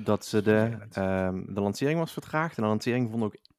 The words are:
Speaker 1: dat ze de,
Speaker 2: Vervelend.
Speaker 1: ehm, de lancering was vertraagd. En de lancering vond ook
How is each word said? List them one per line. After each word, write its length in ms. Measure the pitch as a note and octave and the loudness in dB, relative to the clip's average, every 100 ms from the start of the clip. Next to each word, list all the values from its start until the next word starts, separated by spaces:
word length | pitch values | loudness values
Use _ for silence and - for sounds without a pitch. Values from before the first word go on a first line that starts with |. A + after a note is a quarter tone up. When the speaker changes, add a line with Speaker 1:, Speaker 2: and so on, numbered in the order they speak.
Speaker 1:
dat 220 | G#2+ G#2 - | 0 0 0
ze 160 | A2 | 0
de, 260 | G#2 G#2+ A2 | 4 4 4
Speaker 2:
Vervelend. 280 | A2 - - | -2 -8 -4
Speaker 1:
ehm, 560 | F#2+ F#2+ F#2 F#2 - | 0 0 0 -2 -6
de 80 | G2 | -2
lancering 380 | G2+ G2 C#3 E3 | -2 0 0 0
was 120 | D#3+ | -2
vertraagd. 460 | - - D#3 E3 - | -6 -4 -2 -2 0
En 60 | |
de 60 | G#2+ | 2
lancering 400 | G#2+ - A#2+ A#2+ | 2 2 0 0
vond 120 | A2+ | 0
ook 140 | G#2+ - _ | -4 -4 _